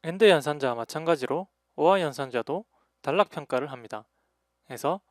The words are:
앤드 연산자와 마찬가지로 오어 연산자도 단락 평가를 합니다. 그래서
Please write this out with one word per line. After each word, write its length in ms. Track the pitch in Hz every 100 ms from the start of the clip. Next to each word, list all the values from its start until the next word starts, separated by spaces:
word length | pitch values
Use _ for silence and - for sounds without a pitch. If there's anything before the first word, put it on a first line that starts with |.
앤드 260 | 160 185 214
연산자와 460 | 165 143 147 135
마찬가지로 720 | 117 113 160 165 160 127 147 196 _ _ -
오어 240 | 160 196
연산자도 640 | 160 131 135 123 113 165 233 _ _ _
단락 280 | - 165 202
평가를 400 | - 143 127 143
합니다. 360 | 127 113 107 107 _ _ _ _ _
그래서 360 | _ 123 143 190 _